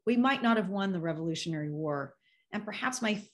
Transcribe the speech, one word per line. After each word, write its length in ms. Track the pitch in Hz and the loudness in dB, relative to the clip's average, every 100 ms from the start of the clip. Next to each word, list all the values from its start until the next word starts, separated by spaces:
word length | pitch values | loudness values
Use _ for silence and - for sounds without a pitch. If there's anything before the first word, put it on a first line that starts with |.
| - | 0
we 100 | 240 | 4
might 260 | 262 269 | 4 4
not 140 | 240 220 | 4 4
have 120 | 185 | 2
won 240 | 202 196 | 0 -2
the 60 | 180 | 0
Revolutionary 720 | 165 156 165 160 165 156 151 | -2 -2 -2 -2 -2 -4 -4
War. 440 | 151 156 143 135 - _ _ _ | -2 -2 -2 -4 -10 _ _ _
And 100 | 214 | -8
perhaps 380 | 208 202 262 254 | -6 -4 -2 0
my 140 | 220 208 - | 0 -2 -2